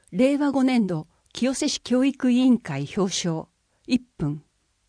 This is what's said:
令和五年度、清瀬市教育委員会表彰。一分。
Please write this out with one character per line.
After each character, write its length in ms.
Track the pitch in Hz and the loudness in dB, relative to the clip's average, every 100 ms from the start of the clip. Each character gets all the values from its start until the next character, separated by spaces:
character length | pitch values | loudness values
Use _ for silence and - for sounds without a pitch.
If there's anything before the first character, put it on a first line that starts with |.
| _ | _
令 260 | 180 262 285 | 0 2 2
和 140 | 294 | 0
五 120 | 269 | 2
年 240 | 262 247 190 | 2 2 0
度、 200 | 165 - _ _ | -2 -8 _ _
清 200 | - 247 | -4 -2
瀬 140 | 269 294 | 0 -4
市 140 | - | -4
教 240 | - 247 269 | -2 0 0
育 260 | 262 254 | 0 2
委 60 | 247 | 4
員 200 | 262 233 | 4 2
会 300 | - 139 143 - | 0 -8 -6 -2
表 160 | 190 | -2
彰。 380 | - 180 160 - _ _ _ - | -2 -4 -6 -8 _ _ _ -4
一 120 | 247 | -4
分。 420 | - - 151 151 _ _ _ _ | -4 -6 -6 -6 _ _ _ _